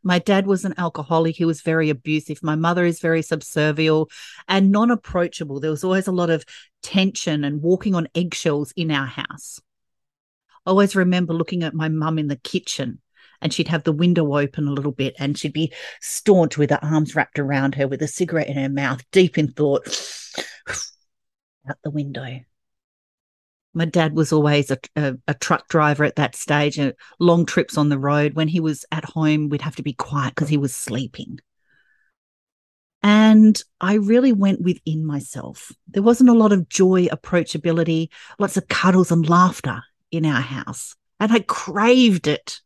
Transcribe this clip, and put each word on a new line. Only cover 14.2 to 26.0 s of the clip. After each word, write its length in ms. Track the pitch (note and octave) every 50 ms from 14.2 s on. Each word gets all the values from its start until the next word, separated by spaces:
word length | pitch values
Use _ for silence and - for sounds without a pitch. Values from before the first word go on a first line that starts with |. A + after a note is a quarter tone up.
| D#3+ D3 C#3
open 300 | D3 C#3+ C#3 - - D3+
a 60 | C#3+ C#3+
little 180 | C#3 C#3 D3
bit, 240 | C3+ - C3+ C3 -
and 200 | - C#3 C#3 D3
she'd 140 | - - D3+
be 220 | D3 D3+ E3 - - - - - - -
staunch 580 | - - - - - G#3+ G3 F#3 E3 C#3+ -
with 120 | D3 D3 -
her 100 | D3 -
arms 340 | - D3+ D#3+ D#3 D#3 C#3+ -
wrapped 240 | D#3 C3+ - _ -
around 360 | C#3+ C3+ C#3+ C3+ C3+ C#3 C3+
her 120 | C#3 C#3
with 140 | C3 C#3 B2+ D3+
a 40 |
cigarette 400 | D3 - - F3+ E3+ E3+ D#3+ D3
in 80 | - C3+
her 140 | C#3 C3+ C3+
mouth, 340 | C#3 C#3 C#3+ C3 C3 B2 - _
deep 260 | - F#3+ F#3 F3 -
in 140 | - D#3 C3+
thought, 360 | C3 - D3 C#3+ C#3 - -
<sighs> 1800 | - - - - - - - - - - - - - - - _ - - - - - _ _ _ _ _ _ _ _ _ _ _ _ _ _ _
out 100 | C3 C#3+ _ _
the 60 | D#3
window. 500 | D3 D3+ C#3+ C#3+ C3 - C3 B2+ B2+ C3 B2+ _ _ _ _ _ _ _ _ _ _ _ _ _ _ _ _ _ _ _ _ _ _ _ _ _ _
My 120 | E3 E3+
dad 300 | D#3+ - E3+ D#3+ D#3 D3
was 180 | D#3+ D#3 - D#3+
always 380 | D#3 D3 D3 D3 D3 C#3 -
a, 80 | C#3 B2+ - - _
a, 200 | D#3 D3 C#3 B2+ C3 _
a 60 | - D3
truck 320 | _ - - F3 - -
driver 360 | _ - D#3+ D3+ D3 D3 C3+